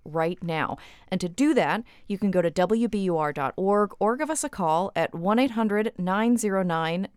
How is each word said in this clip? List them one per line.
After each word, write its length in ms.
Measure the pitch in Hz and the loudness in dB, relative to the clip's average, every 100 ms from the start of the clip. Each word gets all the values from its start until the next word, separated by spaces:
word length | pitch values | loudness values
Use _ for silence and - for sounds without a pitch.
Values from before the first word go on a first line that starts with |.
right 380 | - 160 165 180 | -6 -2 -2 -2
now. 340 | 170 160 131 - - - - | -4 -4 -4 -6 -12 -20 -6
And 80 | 185 | -4
to 80 | 175 | -4
do 260 | 170 294 | 2 4
that, 300 | 254 151 196 - - - | 4 2 0 -6 -14 -10
you 100 | 196 | -2
can 140 | 202 | 0
go 100 | 180 | 2
to 80 | 170 | 2
W 380 | 170 180 226 233 | 2 2 2 0
B 100 | 208 | -2
U 140 | 185 160 | 0 0
R 160 | 151 | -2
dot 220 | 147 135 - | -2 -4 -2
org 380 | 190 208 202 - | 2 2 0 0
or 160 | 202 254 | -2 0
give 120 | 302 | -2
us 140 | 311 | -4
a 60 | 294 | -6
call 420 | - 165 160 190 - | -2 0 2 0 -2
at 180 | 160 | -4
one 240 | 160 180 220 | -2 0 2
eight 140 | 269 | 2
hundred 400 | 226 220 208 220 - | 0 0 0 -2 -4
nine 380 | 180 196 233 240 | -2 0 2 2
zero 280 | 214 190 | 2 0
nine 420 | 180 165 160 175 190 | 0 -2 -2 -4 -6